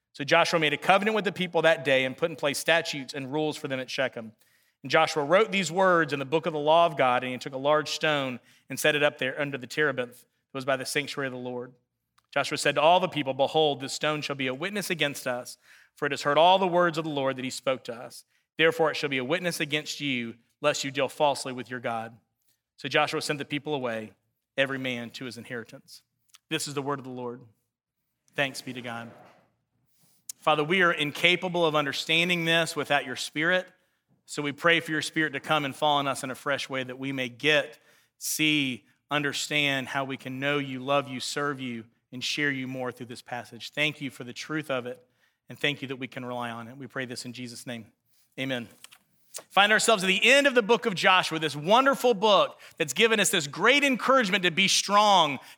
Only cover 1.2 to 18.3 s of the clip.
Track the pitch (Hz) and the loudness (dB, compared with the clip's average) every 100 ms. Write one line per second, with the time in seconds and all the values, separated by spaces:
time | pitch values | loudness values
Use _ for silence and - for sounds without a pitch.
1.2 | 202 180 185 170 160 160 147 131 131 135 | -2 -4 -4 2 4 4 2 2 2 -2
2.2 | 170 156 147 135 - 165 160 147 127 143 | -4 -2 -4 -2 2 2 2 -8 -8 -10
3.2 | 131 147 156 156 143 131 127 - 127 120 | -6 -4 -4 -4 -6 -6 -6 -2 -2 -4
4.2 | 113 - _ _ _ _ 135 160 156 156 | -14 -16 _ _ _ _ 0 2 4 2
5.2 | 143 180 220 190 170 170 190 175 156 143 | 2 4 4 0 -2 2 4 4 2 -2
6.2 | 135 196 180 156 147 160 170 151 131 123 | -2 -2 -2 -2 4 6 4 4 2 2
7.2 | 127 127 151 135 139 151 147 - 160 147 | -2 -8 -8 -4 2 2 0 -2 0 0
8.2 | 135 123 _ _ - 131 156 147 147 143 | -2 -6 _ _ -12 -2 2 4 2 0
9.2 | 131 143 147 139 123 - 151 151 123 - | -6 -4 -6 -6 -8 -2 -2 0 -6 -8
10.2 | _ _ _ 135 131 131 123 151 139 - | _ _ _ -8 -2 -2 0 -4 -4 -4
11.2 | 135 127 123 123 127 _ _ _ _ _ | -6 -6 -10 -10 -12 _ _ _ _ _
12.2 | _ 139 135 147 151 143 151 180 185 139 | _ -2 -2 0 0 4 6 6 4 -2
13.2 | 135 131 135 160 156 131 131 - 151 151 | -4 0 2 4 2 2 -6 -4 -2 -2
14.2 | 139 139 131 131 180 208 180 180 147 135 | -4 -4 -4 -4 -4 -4 -4 0 -2 -2
15.2 | - 123 123 - _ - _ - 143 135 | -6 -6 -8 -18 _ -20 _ -6 -4 -2
16.2 | 147 143 170 190 190 170 175 160 160 143 | 0 6 6 6 4 2 2 0 -4 -2
17.2 | 135 131 127 - - 131 - 117 131 - | -2 -2 -6 -6 -2 -2 -4 -12 -14 -18
18.2 | - | -20